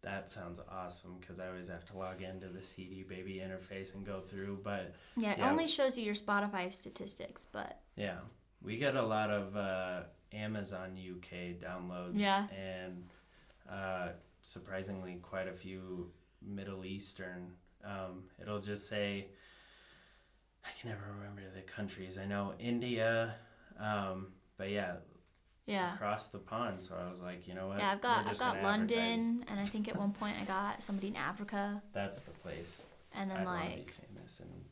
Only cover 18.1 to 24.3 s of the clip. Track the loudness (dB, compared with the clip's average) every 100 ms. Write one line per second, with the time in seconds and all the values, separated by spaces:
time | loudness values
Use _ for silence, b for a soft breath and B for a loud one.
18.1 | -6 -12 -10 -4 -2 0 -2 0 2 2
19.1 | 2 -4 B B B B B B B B
20.1 | B B B B _ -12 -8 -6 -6 -6
21.1 | -8 -8 -10 -10 -10 -10 -2 -2 -2 -4
22.1 | -2 2 4 2 2 2 4 4 6 8
23.1 | 8 6 0 B B B -4 2 4 2
24.1 | 0 -4